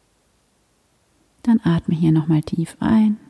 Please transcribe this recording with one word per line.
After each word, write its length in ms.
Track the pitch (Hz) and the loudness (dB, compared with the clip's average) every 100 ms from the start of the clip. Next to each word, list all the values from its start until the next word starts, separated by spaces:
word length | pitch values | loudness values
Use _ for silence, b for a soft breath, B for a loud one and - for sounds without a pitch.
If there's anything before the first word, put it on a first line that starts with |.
| _ _ _ _ _ _ _ _ _ _ _ _ _ _ | _ _ _ _ _ _ _ _ _ _ _ _ _ _
Dann 160 | - 226 | 0 0
atme 320 | 170 165 - 160 | 0 -2 -2 -2
hier 160 | 165 | 0
nochmal 300 | 160 156 156 | 0 0 -2
tief 360 | - - 165 - | -2 -6 -8 -6
ein 380 | - 226 214 214 | 0 2 2 -2